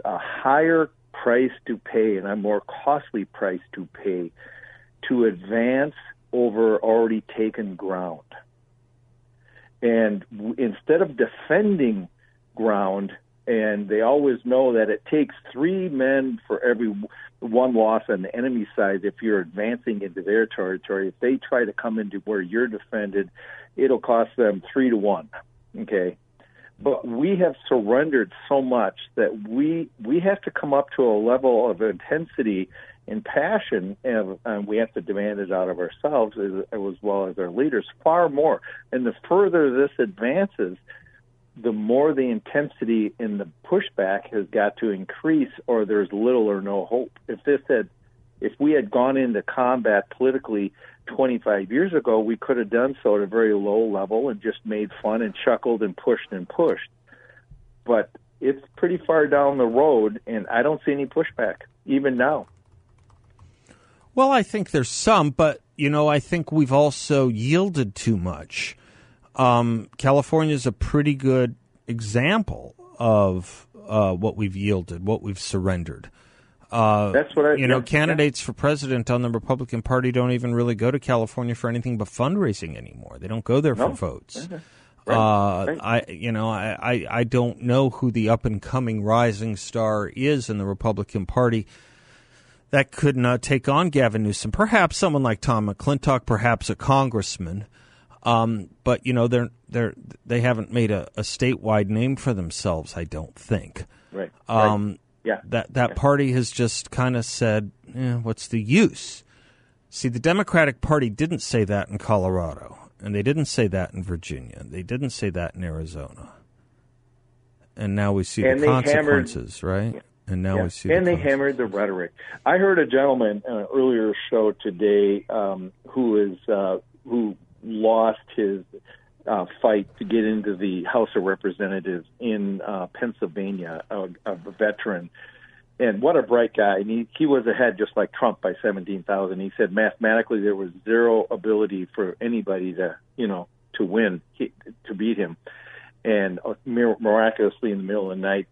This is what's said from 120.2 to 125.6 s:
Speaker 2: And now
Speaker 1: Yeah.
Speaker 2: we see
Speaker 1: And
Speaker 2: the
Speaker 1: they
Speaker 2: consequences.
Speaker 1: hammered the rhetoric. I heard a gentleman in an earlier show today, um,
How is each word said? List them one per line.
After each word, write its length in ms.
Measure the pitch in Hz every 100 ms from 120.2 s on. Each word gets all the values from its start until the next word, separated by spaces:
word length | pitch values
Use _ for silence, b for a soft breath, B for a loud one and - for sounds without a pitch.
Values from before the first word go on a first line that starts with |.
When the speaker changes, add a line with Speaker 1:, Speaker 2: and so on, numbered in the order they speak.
| -
Speaker 2:
And 160 | 92
now 140 | 95 95
Speaker 1:
Yeah. 60 |
Speaker 2:
we 40 | 90
see 220 | - 147
Speaker 1:
And 140 | 170 180
Speaker 2:
the 40 |
Speaker 1:
they 60 | 175
Speaker 2:
consequences. 140 | 143
Speaker 1:
hammered 260 | 135 139 127
the 100 | 117
rhetoric. 460 | 98 101 92 87 B B B
I 140 | 131 180
heard 200 | 196 180
a 80 | 139
gentleman 560 | 131 139 127 110 104 127
in 60 |
an 140 | 113 101
earlier 400 | 135 131 117 110 101 -
show 220 | 113 107
today, 720 | 101 107 90 104 101 101 101 -
um, 440 | 110 98 95